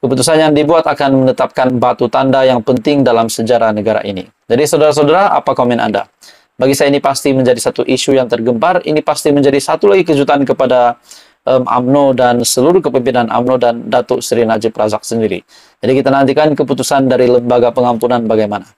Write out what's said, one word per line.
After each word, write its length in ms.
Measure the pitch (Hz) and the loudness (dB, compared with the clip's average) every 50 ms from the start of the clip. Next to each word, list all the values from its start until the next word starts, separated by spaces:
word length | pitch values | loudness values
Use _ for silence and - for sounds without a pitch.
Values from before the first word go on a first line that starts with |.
| - | -2
Keputusan 400 | 127 127 131 131 170 160 156 160 | -2 -2 0 0 2 2 2 2
yang 80 | 156 | 2
dibuat 320 | 151 147 151 147 170 165 156 147 | 2 2 2 2 2 0 2 -2
akan 320 | 143 - 147 139 135 135 131 | -2 -2 0 0 2 2 2
menetapkan 560 | 131 123 - 131 123 - - 131 127 127 123 | 0 0 0 -2 -4 -2 -2 -2 -2 0 0
batu 320 | 117 123 123 - 127 120 | 0 0 0 0 -2 -2
tanda 320 | - 135 135 135 131 135 131 | 0 -2 0 0 2 2 2
yang 160 | 131 127 123 | 2 2 0
penting 480 | 110 - 127 127 - 151 147 143 135 | 0 -2 -2 -2 0 0 0 2 2
dalam 240 | 123 120 113 113 113 | 2 2 0 0 -2
sejarah 400 | - - 113 110 123 117 113 113 | -4 -6 -2 0 0 2 2 0
negara 320 | 107 104 101 110 107 107 - | -2 -2 -2 -2 -2 -2 -4
ini. 240 | 101 101 92 - - _ _ _ _ | -6 -8 -10 -10 -14 _ _ _ _
Jadi, 160 | 117 120 151 | 0 0 0
saudara-saudara, 720 | 147 - 156 147 151 147 151 147 143 156 180 202 196 - - | 0 2 2 2 2 2 2 2 2 4 2 2 2 0 -2
apa 160 | - - 170 | -2 -2 -2
komen 240 | - 131 123 123 117 | 0 0 0 0 0
anda? 320 | 113 113 107 - - _ _ _ _ - - _ _ _ _ _ | -2 -2 -2 -4 -6 _ _ _ _ -20 -20 _ _ _ _ _
Bagi 160 | 131 135 139 | 0 0 0
saya, 160 | 135 151 139 | 2 2 0
ini 80 | 139 143 | 0 0
pasti 320 | - 139 139 - - 143 | 0 -2 -4 -2 -2 -2
menjadi 320 | 135 131 131 123 123 117 - | 0 2 2 2 0 0 -2
satu 240 | 127 123 - - | -6 -4 -4 -2
isu 320 | - 131 127 - - 143 135 | -2 -2 -2 0 0 0 0
yang 80 | 127 | 0
tergempar, 560 | 117 - 117 113 120 127 113 110 170 185 180 175 | 0 -4 -4 -2 -2 -2 0 0 0 0 -2 -2
ini 160 | - 151 151 147 | -2 -4 -2 -2
pasti 240 | - 151 - - 156 | -2 -4 -2 0 0
menjadi 320 | 143 143 139 147 135 143 139 | 0 2 2 2 0 0 -2
satu 240 | - 156 160 - | -2 -4 0 2
lagi 160 | 202 196 190 180 | 2 2 2 2
kejutan 400 | - 160 139 139 135 147 143 139 | 2 0 0 2 2 2 0 0
kepada, 560 | 123 131 - 135 123 127 127 120 120 120 _ _ _ - - - _ _ _ _ | -2 0 0 0 0 2 2 2 2 0 _ _ _ -20 -20 -20 _ _ _ _
em, 160 | - 127 127 127 | 0 0 0 0
umno 480 | - 117 123 127 123 135 143 143 139 | 0 -2 -2 0 2 2 2 2 2
dan 320 | 131 120 127 123 120 120 123 | 2 2 2 2 2 0 -2
seluruh 400 | - - - 123 151 175 190 156 | -2 0 0 2 2 2 2 0
kepimpinan 480 | 147 123 131 120 117 120 123 120 110 | 0 -2 -2 -2 0 0 0 -2 -2
umno 240 | - 120 123 123 131 | -2 -2 0 0 0
dan 320 | 127 120 120 117 117 120 | 0 0 0 -2 -2 -6
Datuk 320 | 113 113 123 120 - 127 127 | -2 -2 -2 -2 -2 -4 -4
Seri 240 | 120 - - 113 117 | -4 -4 -2 0 0
Najib 320 | 110 113 110 107 113 - | 0 0 -2 -2 -4 -4
Razak 320 | - 110 110 107 107 - | -2 -4 -2 -2 -4 -6
sendiri. 400 | - 113 113 113 107 95 - - _ _ - _ _ _ _ | -6 -4 -2 -2 -2 -4 -6 -10 _ _ -20 _ _ _ _
Jadi, 140 | - 127 135 | -2 0 0
kita 160 | 135 135 135 | 0 2 0
nantikan 400 | 135 139 139 135 139 143 151 156 147 139 | 2 2 2 2 2 2 2 0 0 -2
keputusan 480 | 147 123 143 127 127 - 147 139 135 | -2 -4 -2 -4 -2 -2 0 0 0
dari 240 | 131 131 123 127 120 | 2 2 2 2 2
Lembaga 400 | 123 123 120 120 123 123 120 120 | 2 2 2 2 0 2 2 2
Pengampunan 560 | 117 - - 123 120 113 117 120 123 120 117 | 0 0 0 0 0 0 0 -2 -2 -2 -2
bagaimana. 400 | 110 113 110 110 104 104 101 92 - _ | 0 0 0 0 -2 -4 -8 -10 -14 _